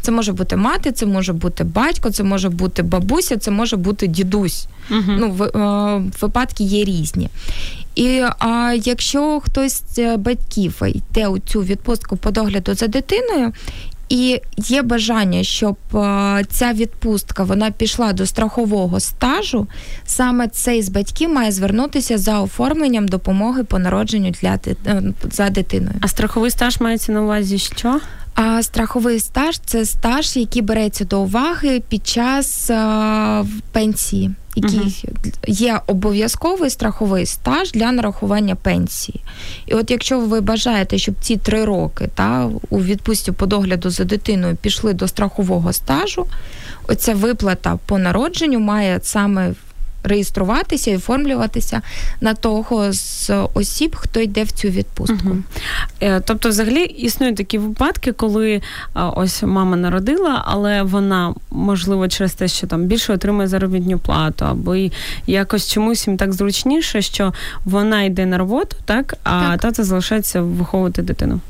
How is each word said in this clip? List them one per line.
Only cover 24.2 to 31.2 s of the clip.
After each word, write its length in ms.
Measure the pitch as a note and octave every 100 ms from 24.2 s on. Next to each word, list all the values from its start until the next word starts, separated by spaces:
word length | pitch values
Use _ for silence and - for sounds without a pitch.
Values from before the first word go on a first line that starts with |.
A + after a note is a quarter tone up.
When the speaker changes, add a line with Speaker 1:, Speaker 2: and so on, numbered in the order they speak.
| F#3 F3
Speaker 1:
для 80 | F#3 G3
дит-, 180 | - F#3 -
е, 160 | G3+ G3+ F#3+ -
за 180 | - G3+
дитиною. 460 | G3 F#3 F#3+ F#3 G3
Speaker 2:
А 60 | G3
страховий 440 | - G#3+ - A#3
стаж 280 | A#3+ A#3+ -
мається 320 | A#3 A3+ -
на 100 | G#3+
увазі 360 | G#3+ G#3 G3 G3
що? 420 | - - A#3+ C#4 - - - -
Speaker 1:
А 280 | A3 A3+
страховий 560 | A3 - A3 B3 A#3+ A3+
стаж — 400 | - - D4+ E4 -
це 200 | A3+ A3
стаж, 520 | - A3+ B3+ D#4 C4
який 240 | A3 A#3+
береться 440 | G#3 A3 G#3+ - F#3+
до 160 | G3